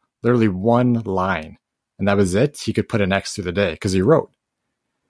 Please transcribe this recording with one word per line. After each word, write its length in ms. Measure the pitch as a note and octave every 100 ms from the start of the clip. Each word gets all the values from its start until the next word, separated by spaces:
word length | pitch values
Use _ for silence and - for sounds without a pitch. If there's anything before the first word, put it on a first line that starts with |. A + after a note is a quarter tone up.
| _ _
literally 260 | A#2 B2 A2
one 460 | F#2 G#2+ A#2+ B2
line 640 | A#2 G#2+ F#2+ F#2+ F2 D#2 - _ _ _ -
and 100 | G2+
that 80 | G2+
was 180 | F#2+
it, 240 | F#2+ C#3+ -
he 140 | -
could 160 | G#2+ G2+
put 120 | A2+
an 100 | F#2+
X 220 | G2 -
through 100 | -
the 80 | F2+
day 240 | F2 G2 D#2
'cause 160 | G#2
he 100 | F#2+
wrote. 280 | G2 D#3 - _ _ _ _ _ _ _